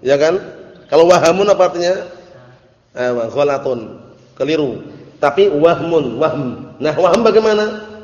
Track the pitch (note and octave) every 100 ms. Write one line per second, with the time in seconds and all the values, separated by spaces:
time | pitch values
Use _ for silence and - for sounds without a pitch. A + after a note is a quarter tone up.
0 | B2 C#3 D3+ F#3 - - - - - D3
1 | E3+ F3 D#3 F3+ G#3 F3+ F3+ F3 F3 F#3+
2 | - - - - - - _ _ _ -
3 | B2 A#2+ A2+ B2 C#3+ C#3 C3+ A#2+ A2 -
4 | - - _ _ C3+ D#3 C#3+ G#2+ - -
5 | - - D3 D#3+ G3+ D3 E3 E3+ D#3+ E3
6 | C3+ A#2 D#3 D#3 C3 G#2 - - C#3+ D3+
7 | F3 F#3+ A3+ G#3 A3 G#3+ G#3+ G#3+ - -